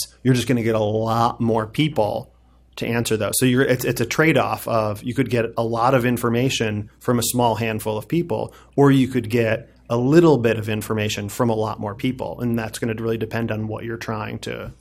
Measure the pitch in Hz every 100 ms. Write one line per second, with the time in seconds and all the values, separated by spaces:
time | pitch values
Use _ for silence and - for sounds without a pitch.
0 | - _ 123 123 113 123 113 110 107 110
1 | 113 113 117 - 117 113 107 - 156 -
2 | 104 117 - _ _ _ _ - 117 117
3 | 113 110 101 - 127 123 131 127 131 123
4 | 117 - 160 139 107 107 - 113 107 104
5 | 123 117 131 120 113 117 117 113 120 135
6 | 120 120 120 117 131 - 110 104 107 _
7 | - 123 120 123 120 107 113 107 110 107
8 | - 160 170 110 - - - - 143 135
9 | 127 127 104 117 113 113 - _ - 120
10 | 127 160 170 131 117 110 107 107 - 110
11 | 107 107 101 - 120 110 107 110 107 101
12 | 131 127 104 - 123 117 110 - 120 107
13 | 113 113 107 113 113 107 107 107 113 117
14 | - 110 110 117 - 117 101 -